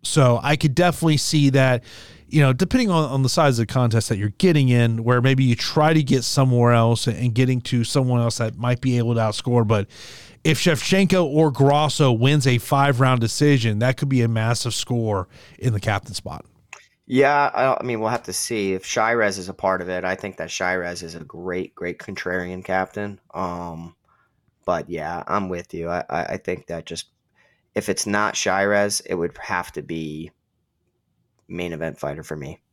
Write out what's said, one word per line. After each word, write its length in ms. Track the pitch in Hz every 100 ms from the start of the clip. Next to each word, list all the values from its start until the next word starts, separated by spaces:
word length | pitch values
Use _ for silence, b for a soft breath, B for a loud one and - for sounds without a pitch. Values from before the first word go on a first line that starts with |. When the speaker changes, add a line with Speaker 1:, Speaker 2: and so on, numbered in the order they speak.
Speaker 1:
So 380 | - - 127 117
I 120 | 139 151
could 200 | 156 131
definitely 420 | 175 - 160 151
see 320 | - 156 143
that, 320 | 135 131 123 B B B B B
you 140 | 156
know, 120 | 139
depending 380 | 127 185 254 233
on, 180 | 170 151
on 140 | 135
the 60 | 131
size 280 | - 151 117
of 80 | 113
the 60 |
contest 360 | 131 120 113 -
that 80 | 104
you're 120 | 104
getting 400 | - 185 156 131
in, 340 | 120 117 113
where 160 | 113 123
maybe 240 | 127 131
you 120 | 131 117
try 380 | - - 156
to 100 | 160
get 200 | 135 135
somewhere 500 | 117 - 131 120 120
else 340 | 120 117 117 -
and, 100 | 113
and 160 | 123
getting 260 | 110 127 127
to 220 | - 123
someone 360 | 113 147 127 123
else 180 | 117 -
that 180 | 113 110
might 260 | 123 123
be 180 | 135 123
able 160 | 117 117
to 40 |
outscore. 480 | 110 104 - 123 107
But 200 | 110 95 B B B B B
if 160 | 156 151
Shevchenko 640 | 175 139 - 190 196 185
or 280 | 160 147 156
Grasso 600 | 131 139 143 151 - 143
wins 340 | 113 127 151 131
a 140 | 123
five-round 600 | - 143 143 120 131 127
decision, 600 | 117 - 147 139 113 104
that 180 | 123 127
could 120 | 143
be 120 | 131
a 60 | 117
massive 480 | 113 113 117 123 -
score 520 | - 120 113 101 92 B B B
in 160 | 127
the 60 | 107
captain 340 | 110 98 -
spot. 320 | 95 - 76 - _ _ B B B _
Speaker 2:
Yeah, 440 | 127 139 147 143
I, 240 | - 131 127
I 40 |
mean, 160 | 127 113
we'll 100 | 110
have 140 | 120
to 100 | -
see 400 | 92 - 113 98
if 100 | 92
Shirez 540 | - - 110 120 107 98
is 120 | 90
a 40 |
part 280 | 90 95 92
of 80 | 90
it. 140 | 90
I 120 | 92 95
think 220 | 101 92
that 120 | 85
Shirez 540 | - 90 92 87 87
is 100 | 85
a 100 | 82
great, 520 | 76 85 90 90 - -
great 240 | 87 85
contrarian 640 | - 95 - 92 90 92 92
captain. 540 | 92 95 - 104 101 _
Um, 600 | 85 92 87 85 82 85 _ _ _ _ _ _ _ -
but 240 | 85 80
yeah, 340 | 82 78 85 -
I'm 220 | 101 95
with 240 | 87 87
you. 160 | 85 82
I, 140 | 87 -
I, 140 | 78
I 140 | - 92
think 280 | - 90 _
that 180 | 85 -
just 240 | 82 - _ _ _ _ _ _ -
if 140 | 101
it's 180 | 98 -
not 260 | 104 104
Shirez, 680 | - - 95 98 104 104 104 -
it 80 |
would 240 | 92 85 -
have 340 | - 92 87
to 100 | -
be 480 | 73 82 80 76 85 _ _ _ _ _ _ _ _ _ _ _ _
main 260 | 87 87
event 260 | 82 80 80
fighter 240 | 71 73
for 140 | 78 76
me. 220 | 71 82 _